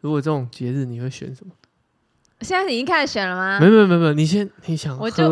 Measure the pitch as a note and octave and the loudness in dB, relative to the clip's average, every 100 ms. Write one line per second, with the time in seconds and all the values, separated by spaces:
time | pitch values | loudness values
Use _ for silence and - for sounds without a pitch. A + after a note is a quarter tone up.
0 | D3 D3+ C#3+ D3 B2 - B2 C3+ B2+ A#2+ | -4 -2 -2 -4 -6 -8 -6 -4 -6 -8
1 | B2+ - C3+ C3 F#3+ - _ _ _ _ | -10 -10 -14 -16 -20 -20 _ _ _ _
2 | _ _ _ - A3+ F#4 F#4+ A#3 C#4 E4 | _ _ _ -16 -4 -2 0 -2 0 0
3 | C#4 A3 F#3 F3+ F#3+ G3 F#3 A3 G3+ F3 | -2 -2 -4 -2 -2 4 6 8 6 4
4 | E3 D3+ D#3 G3+ G3+ _ - D#3+ D3+ C3 | 2 2 0 0 -2 _ -6 -6 -6 -6
5 | A3 A3 D#3+ | -6 0 2